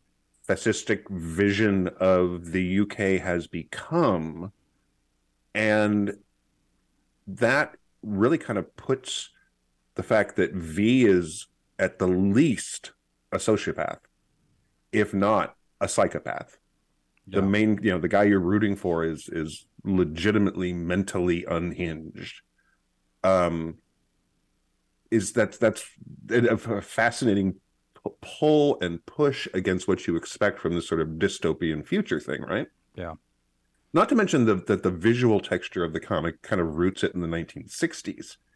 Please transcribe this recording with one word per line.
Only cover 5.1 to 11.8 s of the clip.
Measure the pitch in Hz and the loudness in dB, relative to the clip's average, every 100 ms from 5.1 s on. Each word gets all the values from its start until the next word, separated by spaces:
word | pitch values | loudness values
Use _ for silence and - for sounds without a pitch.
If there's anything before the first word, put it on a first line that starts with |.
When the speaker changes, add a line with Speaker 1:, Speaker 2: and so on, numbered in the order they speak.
| _ _ _ _ | _ _ _ _
Speaker 1:
And | 104 110 107 104 104 101 - _ _ _ _ _ _ _ _ _ _ - | -2 2 4 4 2 0 -4 _ _ _ _ _ _ _ _ _ _ -16
that | 92 120 135 - - _ _ | 0 2 2 0 -6 _ _
really | 107 98 117 165 | -6 2 2 2
kind | - 104 | -2 -4
of | - - | -6 -12
puts | - 131 - - - _ _ _ _ _ _ | -4 -4 -4 -12 -12 _ _ _ _ _ _
the | - | -12
fact | - 110 98 - | 0 2 2 0
that | 90 | -2
V | 92 80 80 110 131 | -2 -6 0 2 6
is | 117 90 82 87 - _ _ | 6 6 2 -8 -18 _ _
at | - | -4